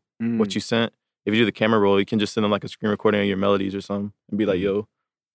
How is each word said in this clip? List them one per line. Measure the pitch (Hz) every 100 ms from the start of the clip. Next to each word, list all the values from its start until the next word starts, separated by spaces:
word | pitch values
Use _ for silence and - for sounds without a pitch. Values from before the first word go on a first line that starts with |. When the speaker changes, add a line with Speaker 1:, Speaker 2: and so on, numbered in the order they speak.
| _ -
Speaker 1:
Mm. | 117 113
Speaker 2:
what | 104
you | 104
sent. | - 117 117 - _ _ -
If |
you | 110
do |
the | 107
camera | - 110 110
roll, | 101 98
you | 104
can | 110
just | 104
send | -
them, | 104
like, | 101
a | 95
screen | - 110
recording | 104 107 104
of | 101
your | 95
melodies | 101 101 98
or | 98
something | - 101 104 - _
and | 101
be | 104
like, | 92
Speaker 3:
Mm. |
Speaker 2:
"Yo, | 98 101 107 _ _ _ _